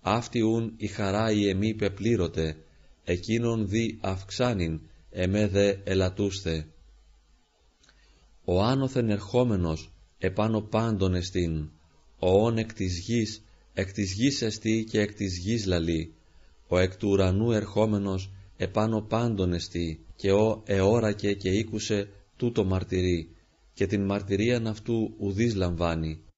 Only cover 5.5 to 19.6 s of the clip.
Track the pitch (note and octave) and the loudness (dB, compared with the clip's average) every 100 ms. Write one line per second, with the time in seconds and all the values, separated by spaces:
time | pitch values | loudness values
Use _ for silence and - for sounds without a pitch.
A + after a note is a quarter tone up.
5.5 | G2 G2+ G2 - F#2+ F#2 F#2 G2+ F#2+ F#2 | 4 4 2 0 2 2 0 -2 -2 -4
6.5 | D#2+ D#2 - - - _ _ _ _ _ | -4 -4 -16 -20 -20 _ _ _ _ _
7.5 | _ _ _ _ _ _ _ _ - - | _ _ _ _ _ _ _ _ -14 -2
8.5 | F2+ G#2+ C3+ C3 C3 A2+ G#2 F#2+ B2 B2 | 2 2 2 0 0 0 -2 -2 0 2
9.5 | G2+ E2+ D#2 - - - _ F#2 F#2+ G#2+ | 2 0 -2 -8 -20 -20 _ -4 0 0
10.5 | A2 G#2+ A2 A2+ G#2+ F#2+ F2+ F2+ F#2 F2 | 0 0 -2 0 0 0 0 -2 -2 -2
11.5 | D#2+ D2+ - _ _ _ _ - G2 A2+ | -2 -6 -12 _ _ _ _ 2 4 4
12.5 | A2+ A2 - F#2 F2 F2 A#2 G#2+ - - | 0 -4 -4 -4 -4 -2 -2 -2 -6 -18
13.5 | - _ - F#2+ G2 F#2+ F#2+ C3 C3+ A2+ | -20 _ -6 -4 -2 -4 0 0 0 -4
14.5 | G#2+ A2 A2 A2 G#2+ G#2 - G2 F2+ F#2 | -2 0 0 0 0 0 -2 -6 -4 -2
15.5 | A#2 G2 F2 E2 E2 D#2+ - _ - - | -2 0 0 2 -2 -2 -12 _ -20 -20
16.5 | _ _ F2+ F#2 F#2+ G#2 G2 F#2 F#2+ A#2 | _ _ 2 2 0 2 4 4 4 2
17.5 | A2 F#2+ G#2+ A2 G#2 G2 F#2+ F#2+ - - | 2 0 2 2 2 0 -4 -6 -14 -20
18.5 | - F#2+ G#2+ A2 A2 G#2+ A2+ A#2+ G#2 F#2 | -6 -4 0 0 0 0 0 0 2 0
19.5 | F2 | 0